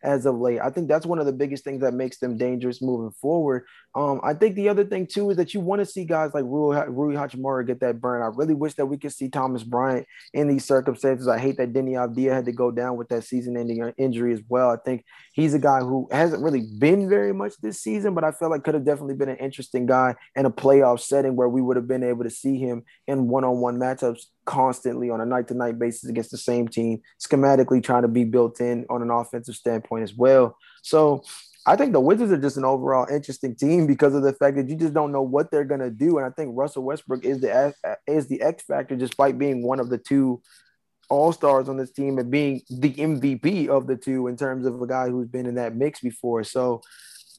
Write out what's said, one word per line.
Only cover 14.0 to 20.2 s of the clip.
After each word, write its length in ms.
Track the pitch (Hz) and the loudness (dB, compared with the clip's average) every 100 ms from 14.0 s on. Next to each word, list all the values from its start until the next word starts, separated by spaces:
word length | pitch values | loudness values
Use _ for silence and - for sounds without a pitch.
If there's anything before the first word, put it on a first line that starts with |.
| 135 117 120 | -2 0 0
as 80 | 117 110 | -2 -2
well. 220 | 123 127 | 2 4
I 60 | 117 | 2
think 280 | - 127 _ - - | -2 -6 _ -20 -10
he's 220 | - 156 | 0 2
a 40 | 143 | 4
guy 220 | 139 135 | 4 2
who 280 | 127 131 127 | 2 -2 -2
hasn't 300 | 135 170 156 | 2 2 2
really 260 | 151 139 110 107 | 0 -2 -4 2
been 300 | 143 190 196 | 4 4 4
very 240 | 208 143 | 2 2
much 220 | 196 202 - | -2 -6 -8
this 180 | 214 196 | -10 -8
season, 340 | - 214 202 | -6 -2 -2
but 80 | 175 | 0
I 100 | 156 | -2
feel 180 | 151 165 | -2 -2
like 140 | 160 | -2
could 100 | 143 | 0
have 100 | 151 | 0
definitely 300 | 135 143 143 | 0 -2 -2
been 160 | 135 139 | -4 -4
an 80 | 127 | -4
interesting 480 | 131 131 127 127 123 | -8 -8 -6 -4 2
guy 280 | 127 127 120 | 4 4 0